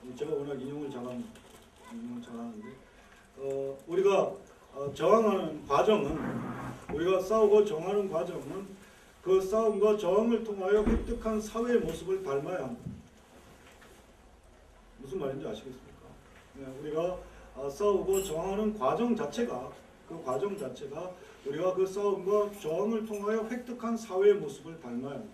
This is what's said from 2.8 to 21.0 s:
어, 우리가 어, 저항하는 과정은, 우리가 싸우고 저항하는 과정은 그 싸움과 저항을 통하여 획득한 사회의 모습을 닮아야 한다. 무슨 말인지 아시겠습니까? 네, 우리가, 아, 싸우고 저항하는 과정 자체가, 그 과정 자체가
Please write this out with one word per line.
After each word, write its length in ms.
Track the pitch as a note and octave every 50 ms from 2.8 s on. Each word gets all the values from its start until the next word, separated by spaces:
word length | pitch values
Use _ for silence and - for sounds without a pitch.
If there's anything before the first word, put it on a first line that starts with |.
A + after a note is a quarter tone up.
| - - - - - - - - - - _
어, 400 | C3+ C3+ C3+ C#3 C3+ C3+ C3+ C3+ - -
우리가 460 | E3 E3+ F#3+ F#3+ G3 F#3+ F3 D#3 - - - - - - - - - -
어, 180 | C3+ C#3+ C#3+ -
저항하는 720 | - D#3 F3+ G#3+ A3+ A3 G#3 F#3+ F#3 E3 D#3 D3+ - -
과정은, 500 | - C#3 D#3 - G#3+ G#3+ - - - - - - - - - - - - - - - - - - - -
우리가 260 | D3+ E3+ F#3 F#3+ F3+
싸우고 440 | F#3 F#3+ A3 A3 A3 G3+ G#3 G#3+ -
저항하는 440 | - D#3 D#3+ F3 F#3+ G#3 G#3 G3 F#3+
과정은 580 | D#3 E3 F3 F3 E3+ D3+ C3+ C#3+ F3+ G3 G3 - - - - - - - - - - -
그 200 | - F3+ F#3+ F#3+
싸움과 560 | F#3+ F#3+ G#3 A3 A3+ G#3+ G3+ G3 G3+ G#3+ G#3
저항을 460 | - F3 F3 F#3+ G#3 A3+ A#3 A#3 G#3+ A3
통하여 400 | A3 G3+ G3 F#3 F#3+ G#3 G#3+ G#3+
획득한 580 | A3+ A3+ - - - A#3 A#3 - A3 A3 G#3+
사회의 380 | G#3 - - A3+ A#3+ B3 A#3+ G#3
모습을 440 | E3 D#3+ D#3+ - C3 - - B2+ -
닮아야 400 | C#3 C#3 C#3 D3+ E3+ F#3 E3+ C#3+
한다. 140 | B2 A#2 - - - - - - - - - - - - - - - - - - - - - - - - - - - - - - - - - - - - - - - - - - - - -
무슨 200 | C3+ C#3 F#3+ F#3+
말인지 260 | D3 C3 C3 - -
아시겠습니까? 420 | A2+ G#2+ - - C3 A#2 - - - - - A#2 A2+ - - - - - - - - -
네, 100 | C3+ C#3 C3+ C3 C#3
우리가, 360 | D3+ D3+ D3+ D#3+ E3+ F3+ F3+ - - - - - - - -
아, 140 | - C#3 C#3
싸우고 540 | C#3 - G3+ G#3 G3 F3+ E3 F#3 G3 F#3+ -
저항하는 540 | - D#3 E3 E3+ F#3+ G3 G#3 A3 G#3+ G#3+
과정 380 | - C3 - - A#3 A#3 A#3 A3+
자체가, 560 | - - - - A#3+ A#3+ - - - - - - - - - - - -
그 160 | - E3 D#3+ -
과정 340 | C3 - C#3 G3 G3+ G3
자체가 540 | E3 C#3+ A#2+ - - C#3+ - C#3+ D#3+